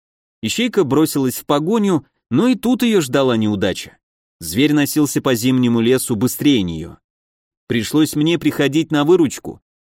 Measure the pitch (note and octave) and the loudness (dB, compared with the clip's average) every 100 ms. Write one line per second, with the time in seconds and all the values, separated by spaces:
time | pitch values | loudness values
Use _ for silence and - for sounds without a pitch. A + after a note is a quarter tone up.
0 | _ _ _ _ A2 - A#3+ G#3 C#3+ C3+ | _ _ _ _ -6 -4 -2 0 0 2
1 | D#3 D3 C3 - - D3 D#3 A3+ G3+ E3 | 0 0 -2 -4 -2 -2 0 0 2 0
2 | - _ - B2 A#3+ A#3 A3+ B3+ A#3 G#3 | -4 _ -4 0 2 0 0 0 2 0
3 | C3 C#3 C3 A2+ G#2+ G2+ G2 F2 - - | 2 0 2 2 0 0 -2 -4 -10 -20
4 | _ _ _ - E2 F2+ D3 D3 C#3+ D#3 | _ _ _ -16 -8 0 2 2 0 0
5 | D3 C#3+ C#3 A#2+ B2 B2+ B2 A#2 A#2 C3 | 0 0 0 0 0 0 2 2 2 0
6 | - A2 B2 - D3 B2+ F2+ D#2+ E2 - | 0 -2 -2 0 0 2 0 -6 -12 -16
7 | _ _ _ _ _ _ - A2+ G#2 D3 | _ _ _ _ _ _ -6 -4 -2 0
8 | D3+ D3+ D#3 E3 D3+ - C#3+ D3 D#3+ D3+ | 0 0 0 0 -2 0 0 0 0 0
9 | D3 F3+ D3 - - - _ _ | 4 4 2 -2 -14 -18 _ _